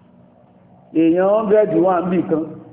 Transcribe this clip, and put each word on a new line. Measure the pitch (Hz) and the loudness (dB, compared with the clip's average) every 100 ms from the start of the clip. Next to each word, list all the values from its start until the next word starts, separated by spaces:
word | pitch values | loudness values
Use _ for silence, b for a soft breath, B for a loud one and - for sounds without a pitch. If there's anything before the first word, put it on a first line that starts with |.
| _ _ - _ _ _ _ - - | _ _ -20 _ _ _ _ -20 -8
Èèyàn | 160 165 175 190 | 0 0 2 2
hundred | 214 214 214 202 | 0 2 2 2
wà | 160 180 180 | 0 0 0
níbì | 180 180 | -2 -4
kan. | 151 156 160 - - | -2 -4 -6 -12 -20